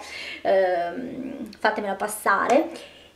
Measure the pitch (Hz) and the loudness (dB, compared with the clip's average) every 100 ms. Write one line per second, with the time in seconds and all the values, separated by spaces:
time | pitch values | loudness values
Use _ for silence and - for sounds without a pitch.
0 | - - - - - 190 185 175 175 - | -8 -12 -12 -4 2 4 4 2 -2 -4
1 | - - - - - - 214 214 208 196 | -8 -8 -10 -10 -12 0 0 0 -2 -4
2 | 208 - 220 190 185 269 330 - - - | -4 -2 2 4 6 4 4 -6 -16 -20
3 | - | -18